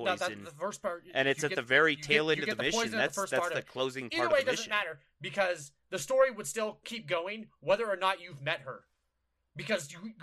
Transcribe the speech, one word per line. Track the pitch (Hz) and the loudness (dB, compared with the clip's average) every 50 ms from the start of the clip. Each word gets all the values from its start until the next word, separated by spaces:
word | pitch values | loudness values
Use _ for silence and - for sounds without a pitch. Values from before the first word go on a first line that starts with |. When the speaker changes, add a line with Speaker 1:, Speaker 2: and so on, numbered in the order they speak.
| 117 | 0
Speaker 1:
that, | 190 - 104 | -2 0 0
that, | |
Speaker 2:
poison. | 180 185 - 101 101 | -2 -4 -4 -8 -12
Speaker 1:
the | 175 | -14
first | 147 147 170 202 190 - | -10 -8 -6 -6 -6 -6
part, | - 196 170 175 - 180 - | -6 -6 -6 -6 -10 -4 -2
Speaker 2:
And | 131 135 135 | 0 2 2
it's | 135 143 | 2 2
Speaker 1:
you | 151 | 0
Speaker 2:
at | 143 | -2
Speaker 1:
get, | 143 | -2
Speaker 2:
the | 143 | -2
very | 120 117 131 143 160 160 147 | 0 4 6 6 6 6 4
Speaker 1:
you | 143 | 0
Speaker 2:
tail | 147 143 151 147 156 | 2 2 4 4 6
Speaker 1:
get, | 160 | 4
Speaker 2:
end | 156 151 | 2 2
Speaker 1:
you | |
Speaker 2:
of | - 214 | 2 -2
Speaker 1:
get | |
Speaker 2:
the | - | -2
Speaker 1:
the | - - | 0 0
Speaker 2:
mission. | 147 214 226 | 0 2 2
Speaker 1:
poison | 226 - - | 0 0 0
at | 226 | 0
the | |
Speaker 2:
That's, | 131 156 - | 0 0 0
Speaker 1:
first | 196 196 - | -2 -2 0
Speaker 2:
that's | 135 131 | 0 0
Speaker 1:
part | - 175 | 0 0
of | 160 | -2
Speaker 2:
the | 135 | -4
Speaker 1:
it. | - - | -4 -6
Speaker 2:
closing | - 123 131 131 127 135 131 - | -4 -2 -2 -2 -2 -6 -8 -4
Speaker 1:
Either | 311 330 | -2 0
Speaker 2:
part | - - | 2 4
Speaker 1:
way, | 302 277 | 4 4
Speaker 2:
of | - | 4
the | 254 | 2
Speaker 1:
it | 247 | -2
doesn't | 226 - - | -2 -2 -2
Speaker 2:
mission. | |
Speaker 1:
matter, | 220 208 196 165 156 - _ _ _ _ | -2 -2 -2 -4 -8 -12 _ _ _ _
because | 147 185 - 202 190 180 180 160 143 - _ _ _ _ | -12 -6 0 2 2 2 0 -4 -6 -16 _ _ _ _
the | 190 180 | -6 -6
story | 143 - 262 262 262 262 | -2 2 6 6 6 6
would | 240 202 208 | 4 -4 -8
still | - - 226 214 214 - - _ | -6 -4 -4 -4 -4 -4 -10 _
keep | - 226 226 156 | -10 -10 -10 -4
going | 143 180 170 170 190 214 220 220 - _ _ | -2 -2 -2 -2 -4 -8 -8 -12 -16 _ _
whether | - 151 190 220 233 214 | 2 2 4 4 4 0
or | 196 | 0
not | 180 190 190 196 175 | 2 2 2 2 0
you've | 175 - 147 135 | -4 -14 -16 -6
met | 135 151 170 156 | -2 -2 -2 -2
her. | 131 131 120 101 - _ _ _ _ _ _ _ _ _ _ _ _ _ _ | -4 -10 -12 -12 -14 _ _ _ _ _ _ _ _ _ _ _ _ _ _
Because | 151 175 - 220 175 151 139 | -10 -2 -2 0 -2 -2 -6
you, | 175 170 190 226 220 - | -12 -12 -12 -14 -14 -12